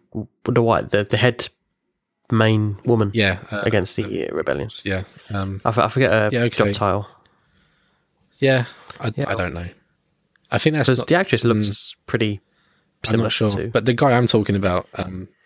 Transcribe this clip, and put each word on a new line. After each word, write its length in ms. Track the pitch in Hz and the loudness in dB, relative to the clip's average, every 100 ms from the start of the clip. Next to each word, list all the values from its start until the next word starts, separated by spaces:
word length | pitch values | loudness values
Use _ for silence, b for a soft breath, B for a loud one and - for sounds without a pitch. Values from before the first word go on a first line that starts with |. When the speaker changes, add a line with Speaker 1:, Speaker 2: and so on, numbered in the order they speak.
| _ 110 - _ - | _ -12 -12 _ 0
Speaker 1:
the 160 | 120 | 2
white, 260 | 117 101 - | 4 2 0
the, 120 | 104 | -2
the 140 | 101 107 | 0 2
head 320 | 123 117 - _ _ _ _ _ _ _ - | 2 0 -6 _ _ _ _ _ _ _ -2
main 460 | 113 110 110 107 101 123 | 2 4 4 0 -2 0
woman 260 | 113 101 | 2 2
Speaker 2:
Yeah, 260 | 110 98 90 - | 2 2 0 -6
uh, 100 | 104 101 | -4 0
Speaker 1:
against 300 | 104 92 - | 0 0 -4
the, 340 | 104 90 - | -6 -6 -6
uh, 40 | |
rebellions. 480 | 80 78 69 87 - 98 | -4 -2 -2 -4 -8 -6
Speaker 2:
yeah, 180 | 95 95 - - | -4 -6 -16 -10
um, 300 | 101 98 98 117 | -6 -6 -4 -2
Speaker 1:
I 40 | |
f-, 80 | 110 | 2
I 100 | 113 | 2
forget 220 | 127 120 | 2 2
her 180 | 110 107 | 2 2
Speaker 2:
yeah, 120 | 120 | 0
okay. 120 | 120 - 104 | 0 0 0
Speaker 1:
job 20 | |
title. 340 | 101 101 98 101 b b b b b b b b b b _ _ - | 0 0 0 -4 b b b b b b b b b b _ _ -2
Speaker 2:
Yeah, 260 | 135 131 120 B B - | 2 2 0 B B -8
I, 120 | 113 123 | -6 -4
Speaker 1:
Yeah. 100 | 139 | -4
Speaker 2:
I 80 | 107 | -4
don't 180 | 90 | -4
know. 140 | 80 87 - _ _ _ _ _ _ - | -6 -12 -14 _ _ _ _ _ _ -6
I 80 | - | 0
think 180 | 160 151 | 0 2
that's 100 | 131 | 2
Speaker 1:
'Cause 120 | 123 | 2
Speaker 2:
not 80 | - | 2
Speaker 1:
the 80 | 175 | 0
actress 280 | 190 120 | 2 0
looks 240 | 120 107 104 | 2 2 0
Speaker 2:
mm. 280 | 104 - - - | -6 -12 -18 -6
Speaker 1:
pretty 240 | 113 107 | -2 -2
Speaker 2:
I'm 80 | 104 _ _ _ _ _ _ | -4 _ _ _ _ _ _
not 40 | - | -2
Speaker 1:
similar 200 | 113 107 | 0 0
Speaker 2:
sure, 200 | - 107 | 0 -2
Speaker 1:
to 180 | 98 117 | -2 -2
Speaker 2:
but 160 | 120 117 | -2 0
the 80 | |
guy 200 | 120 139 | 2 4
I'm 140 | 123 120 | 4 4
talking 280 | 110 101 101 | 2 2 0
about, 320 | 95 90 - - | 0 -2 -4 -10
um, 300 | 92 92 92 _ | -8 -10 -14 _